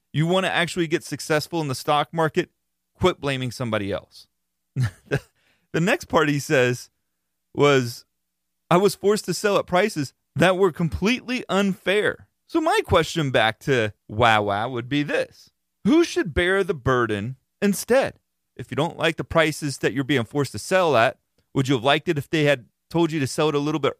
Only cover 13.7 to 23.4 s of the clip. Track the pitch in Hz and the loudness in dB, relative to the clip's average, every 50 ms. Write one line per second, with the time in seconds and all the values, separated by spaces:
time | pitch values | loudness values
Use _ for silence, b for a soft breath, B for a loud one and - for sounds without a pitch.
13.7 | 139 123 110 104 - _ _ - 107 107 120 117 110 107 104 104 98 101 110 127 | 0 2 0 0 -4 _ _ -8 -2 2 4 4 4 4 2 0 -2 -2 -4 -4
14.7 | 135 120 117 120 139 147 147 151 294 302 - - _ _ - _ _ _ _ _ | -6 -6 -6 -4 -4 -4 -2 -2 -2 -4 -4 -4 _ _ -20 _ _ _ _ _
15.7 | _ _ - 196 285 330 339 - - 359 320 190 127 180 175 180 190 196 196 175 | _ _ 0 2 4 4 4 2 0 -4 -4 -2 -2 0 0 2 2 0 0 -2
16.7 | 190 143 113 131 131 123 120 110 107 101 98 120 131 - _ _ _ - 196 202 | -4 -4 0 0 2 2 2 0 -2 -4 -4 -6 -10 -12 _ _ _ -2 -2 -2
17.7 | 202 - - - 233 269 240 - - _ _ _ _ _ _ _ _ - 117 - | -2 -2 -2 0 2 2 2 0 -4 _ _ _ _ _ _ _ _ -16 -14 -8
18.7 | 127 123 151 170 - - 139 165 156 - 147 - - 165 160 160 151 - 160 147 | -4 -4 -4 -4 -4 -2 -2 -2 -2 -4 -6 -2 0 2 2 2 0 -4 -6 -6
19.7 | 131 - - 147 101 131 139 123 147 127 113 - - 143 139 - - 104 - - | -4 -2 -2 -2 -2 -2 -2 0 0 0 -2 -2 -2 -2 -2 -2 -4 -8 -4 0
20.7 | 190 185 185 165 143 113 113 131 - _ _ _ _ _ _ _ - 139 135 123 | 0 2 2 4 4 4 4 4 2 _ _ _ _ _ _ _ -4 -2 0 0
21.7 | 143 120 104 139 147 160 - - 170 147 131 - - 160 147 143 143 127 110 _ | 0 0 2 2 2 2 0 -2 -4 -4 -4 -2 -2 0 2 2 2 0 -2 _
22.7 | _ _ _ - - 165 170 165 156 160 135 123 - - | _ _ _ -6 -2 0 0 0 0 -2 -4 -2 -2 0